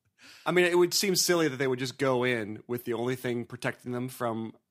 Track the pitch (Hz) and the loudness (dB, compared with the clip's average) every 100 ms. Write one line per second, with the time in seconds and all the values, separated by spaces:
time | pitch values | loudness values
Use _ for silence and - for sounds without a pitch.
0 | _ _ - - - 175 180 175 175 - | _ _ -20 -10 0 2 4 4 4 2
1 | 202 175 - 175 156 131 135 127 131 - | 0 2 4 4 2 2 0 0 -4 -2
2 | 139 127 127 120 104 107 - 120 - 113 | 0 2 2 0 -4 -8 -8 -6 -4 -2
3 | 120 127 123 120 117 123 131 - 123 123 | -2 -2 -2 -4 -6 -6 -6 -6 -6 -6
4 | 127 - 120 113 113 - _ | -6 -4 -4 -2 -6 -12 _